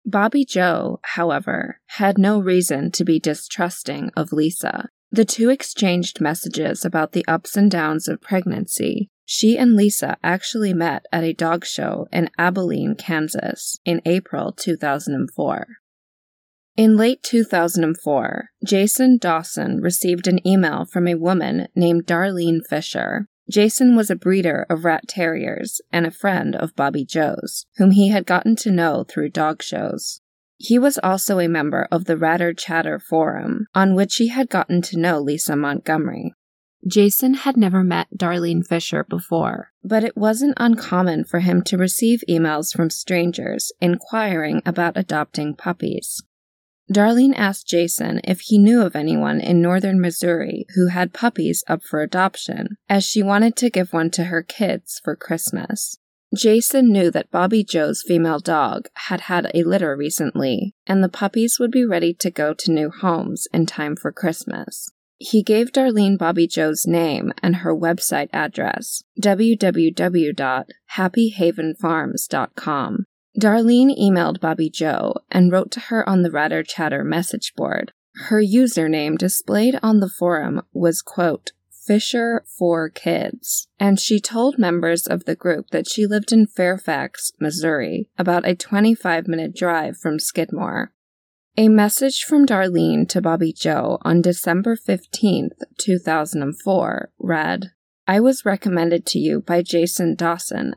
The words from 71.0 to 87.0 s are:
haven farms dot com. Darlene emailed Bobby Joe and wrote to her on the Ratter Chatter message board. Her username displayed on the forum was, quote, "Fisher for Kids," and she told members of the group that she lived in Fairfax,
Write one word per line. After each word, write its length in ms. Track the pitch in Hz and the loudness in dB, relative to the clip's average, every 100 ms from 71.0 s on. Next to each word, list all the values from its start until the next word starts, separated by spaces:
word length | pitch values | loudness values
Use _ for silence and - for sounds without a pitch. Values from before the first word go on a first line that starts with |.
| 185 233 226 | 0 2 0
haven 440 | 196 170 170 160 | 2 0 0 -6
farms 520 | 156 165 160 143 - - | -4 -2 -2 -4 -6 -4
dot 280 | 147 - | -4 -4
com. 500 | - 160 143 120 202 - _ _ 208 | -8 -6 -4 -4 -6 -6 _ _ 0
Darlene 560 | 208 226 226 240 269 - | 2 4 4 6 6 4
emailed 420 | 202 180 160 180 | 2 4 0 -2
Bobby 280 | 160 160 160 | -2 -2 -4
Joe 460 | - 156 - 53 - - | -2 -2 -2 -2 -6 -2
and 220 | 185 180 | 4 4
wrote 180 | 185 - | 4 -2
to 80 | 233 | -8
her 280 | - 226 196 | -4 -2 0
on 140 | 190 | 2
the 80 | 175 | 2
Ratter 320 | 151 156 160 | 0 -2 -2
Chatter 420 | 156 - 151 139 | -4 -6 -4 -2
message 480 | 143 160 175 - - - | -2 -2 -4 -6 -8 -6
board. 360 | - 50 - _ _ - - | -4 -4 -8 _ _ -14 0
Her 160 | 214 | 2
username 760 | 202 233 254 175 156 156 147 160 | 4 4 4 2 0 0 -2 -2
displayed 600 | 185 - - 208 240 262 | -2 -2 0 2 2 2
on 180 | 220 214 | 4 4
the 80 | 196 | 2
forum 540 | - 175 160 147 143 - | -2 0 0 -2 -4 -6
was, 300 | - 170 160 | 0 0 0
quote, 500 | - - 170 139 - _ _ - - | -6 -2 -2 -2 -8 _ _ -14 0
"Fisher 580 | 208 - 240 233 233 - - | 0 2 -2 0 -2 -6 -2
for 300 | 175 165 160 | 0 0 -2
Kids," 800 | - 170 165 - - - - - - | -6 -2 -2 -4 -8 -8 -8 -8 -2
and 220 | 202 196 | 2 2
she 200 | - 208 | 2 0
told 380 | - 226 262 285 | 0 0 0 2
members 480 | 180 175 165 170 - | 0 2 0 -2 -2
of 180 | 175 | -4
the 120 | - 170 | -4 -4
group 340 | 180 151 - | -2 -2 -2
that 180 | 160 - | -6 -4
she 180 | - 208 | -2 0
lived 260 | 208 - | 0 2
in 140 | 226 208 | 4 4
Fairfax, 840 | - 180 190 - 139 | 2 0 0 -4 -4